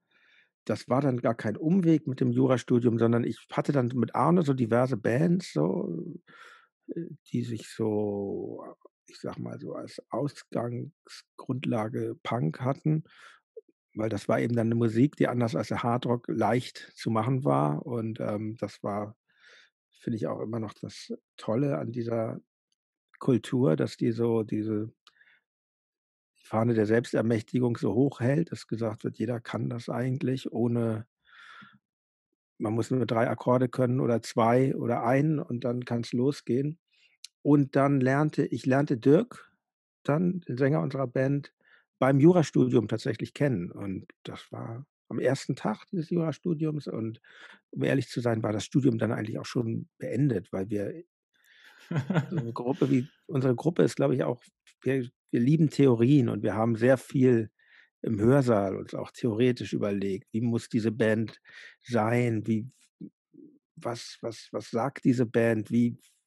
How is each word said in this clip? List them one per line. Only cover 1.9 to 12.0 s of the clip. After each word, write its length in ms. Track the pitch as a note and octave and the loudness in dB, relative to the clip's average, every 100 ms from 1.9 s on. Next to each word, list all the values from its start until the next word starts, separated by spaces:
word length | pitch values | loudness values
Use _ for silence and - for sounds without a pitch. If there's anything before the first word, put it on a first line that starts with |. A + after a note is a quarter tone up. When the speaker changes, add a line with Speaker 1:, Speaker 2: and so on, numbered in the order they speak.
| D#3 - | 2 0
Speaker 1:
mit 120 | C3 | 0
dem 100 | B2+ | 0
Jurastudium, 640 | A#2+ C3 B2 - B2 A#2+ A2+ | 2 2 2 2 2 4 4
sondern 260 | A#2 A#2 B2 | 4 2 0
ich 120 | A#2 - | -6 -6
hatte 200 | - C#3+ | -4 0
dann 160 | C#3+ A#2+ B2 | 0 0 -2
mit 200 | A2+ - | -2 2
Arne 280 | C#3 F3+ | 4 4
so 100 | C#3+ | 2
diverse 420 | C3 A2+ A#2 C3 A#2 | 0 2 2 2 0
Bands 540 | A2 A#2+ E3+ F#3 - | 0 2 2 0 -2
so, 640 | D3+ D3+ F#3+ - E3 - - - - - - _ _ - | -2 0 -2 -4 -6 -8 -12 -18 -20 -20 -20 _ _ -12
äh, 140 | - E3 D3+ _ | -10 -10 -14 _
die 120 | B2+ | -6
sich 240 | A#2 A2 - | -4 -8 -10
so, 920 | - A2 G#2 G#2+ G2+ G2+ F#2 G#2 - - - - _ - | -4 -2 0 -2 -4 -4 -6 -8 -12 -16 -20 -20 _ -20
ich 120 | - | -12
sage 220 | - - | -12 -10
mal 180 | A#2+ A#2 | -10 -10
so, 140 | - | -10
als 280 | - A2 - - | -12 -12 -16 -8
Ausgangsgrundlage 2000 | A2 C#3 - - - A#2+ A#2+ B2+ - - - _ - - C3 - A#2+ A2 A#2+ | -6 -4 -6 -8 -6 -4 -6 -10 -14 -20 -20 _ -18 -8 -6 -2 -2 -2 -4